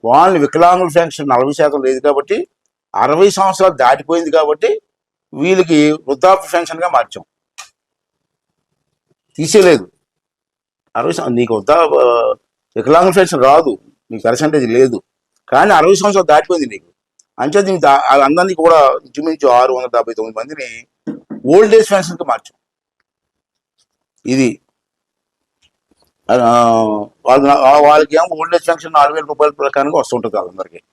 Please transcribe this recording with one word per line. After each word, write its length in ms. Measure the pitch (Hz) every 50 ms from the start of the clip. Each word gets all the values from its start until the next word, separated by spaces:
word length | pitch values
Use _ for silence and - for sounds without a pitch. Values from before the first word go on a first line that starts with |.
| -
వాళ్ళని 360 | 113 123 147 175 185 185 160
వికలాంగుల 500 | 143 143 - 156 170 175 180 180 185 170 143
పెన్షన్ 340 | 170 170 160 - - 147 143 127
నలభై 220 | 123 131 139 147 -
శాతం 220 | 156 147 139 143 131
లేదు 120 | 131 131 131
కాబట్టి 380 | 131 147 139 139 143 - 196 247 370 _ _ _ _ _ _ _ _ _ -
అరవై 360 | - 113 131 147 165 190 202
సంవత్సరాలు 460 | - 185 190 190 185 - 190 185 170 131 127
దాటిపోయింది 480 | 120 135 143 139 151 165 170 170 156
కాబట్టి 380 | 143 160 156 147 151 151 - 240 415 440 _ _ _ _ _ _ _ _ _ _ -
వీళ్ళకి 460 | 135 143 180 190 185 180 165 165 151 151 151
వృద్ధాప్య 560 | 151 156 _ 127 139 131 180 185 190 190 190 - -
పెన్షన్‌గా 340 | 170 170 - 165 160 175 180 -
మార్చాం. 280 | 127 117 _ - 95 85 _ _ _ _ _ _ - - _ _ _ _ _ _ _ _ _ _ _ _ _ _ _ _ _ _ _ _ _ _ _ _ _ _ _ _ _ _ _ _ _ _
తీసేయలేదు. 480 | - 156 151 - 214 190 180 156 120 - _ _ _ _ _ _ _ _ _ _ _ _ _ _ _ _ _ _ _ _ _ _
అరవై 180 | 113 123 165 165
సం-, 180 | 170 156 139 120 120
నీకు 140 | 123 113 113
వృద్ధా-, 280 | 107 98 - 151 170 165 151 147 143 127 120 120 120 117 117 113 _ _ _ _ _ _ _ _
వికలాంగుల 360 | 113 110 127 151 170 180 190 170 196
పెన్షన్ 240 | 185 170 175 139 123
రాదు, 300 | 135 143 160 165 139 110 - _ _ _ _ _ _
నీకు 120 | 113 110 -
పర్సెంటేజ్ 380 | 113 117 - 156 151 151 147 127 113 113
లేదు, 200 | 123 131 131 117 95 _ _ _ _ _ _ _ _ _ -
కానీ 200 | 127 135 170 214 196 160
అరవై 160 | 151 175 202
సంవత్సరాలు 340 | - 190 208 196 196 180 151 151
దాటిపోయింది 340 | 156 - - 180 165 143 120 104
నీకు. 160 | 92 _ _ _ _ _ _ _ _ _ _ _ -
అంచేత 260 | 127 147 156 202 202 190
నీకు 140 | 190 170 147
దా-, 180 | 143 139 139 147 127
వాళ్ళందరినీ 460 | 135 139 139 139 151 175 180 190 185 160 160
కూడా 160 | 165 165 156 143 131 139 - _
ఇంచుమించు 420 | 131 _ 147 151 165 160 151 143 131 120 123
ఆరు 120 | 127 127 131
వందల 160 | 127 127 123 117
డెబ్బై 180 | 117 113 117 113
తొమ్మిది 200 | 110 110 113 110 110
మందిని 280 | 117 139 156 147 131 120 113 117 117 _ _ _ _ - - - _ _ - - - 127 156
ఓల్డ్ 220 | 196 220 208 214
ఏజ్ 140 | 220 214 - 202
పెన్షన్‌కి 320 | 190 175 165 175 165 175 139
మార్చాం. 260 | 120 110 _ - _ _ _ _ _ _ _ _ _ _ _ _ _ _ _ _ _ _ _ _ _ _ _ _ _ _ _ _ _ _ _ _ _ _ _
ఇది, 240 | 120 127 135 131 120 - - _ _ _ _ _ _ _ _ _ _ _ _ _ _ _ _ _ _ _ _ _ _ _ _ _ _ _ _ _ _ _ _ _ -
ఆ, 60 | 110 127 120 117 120 120 120 117 113 113 110 110 107 107 104 - _ _ _
వాళ్ళ-, 320 | - 127 139 139 139 143 143 135 131
ఆ, 40 | 143 147 147
వాళ్ళకి 280 | 147 151 151 156 143 147
ఏమో 180 | 160 170 180 165 156
ఓల్డ్ 140 | 165 170 170
ఏజ్ 120 | 170 - 170
పెన్షన్ 280 | 165 156 156 160 160 151
నాలుగు 160 | 143 143 151
వేల 80 | 160 151 143
రూపాయల 200 | 151 143 151 151 147 - 143
ప్రకారంగా 340 | 139 - 139 139 143 170 156 113
వస్తుంటుంది 320 | - 127 120 113 110 98
వాళ్ళందరికీ. 440 | 101 90 90 90 95 92 87 85 85 _ _